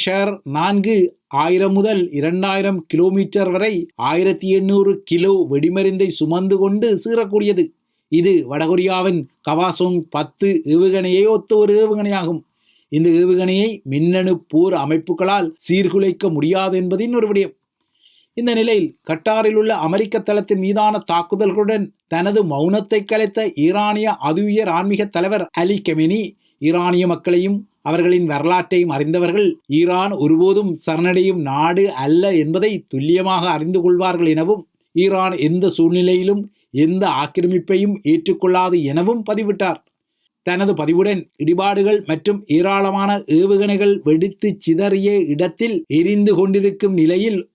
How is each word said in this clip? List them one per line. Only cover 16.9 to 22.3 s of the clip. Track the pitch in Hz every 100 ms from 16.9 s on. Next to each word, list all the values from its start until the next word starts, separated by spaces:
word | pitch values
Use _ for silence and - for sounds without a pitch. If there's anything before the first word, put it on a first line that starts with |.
| 185 233 240
ஒரு | 214
விடயம். | 202 190 - _ _ _ _ _ _ _ -
இந்த | 240
நிலையில், | 226 226 214 160 - -
கட்டாரில் | 160 220 220 220 214
உள்ள | 220 202
அமெரிக்க | 160 190 220 220
தளத்தின் | 208 208 202 202
மீதான | 190 208 214 208 -
தாக்குதல்களுடன் | 170 170 196 208 196 208 220 196 - _
தனது | 165 185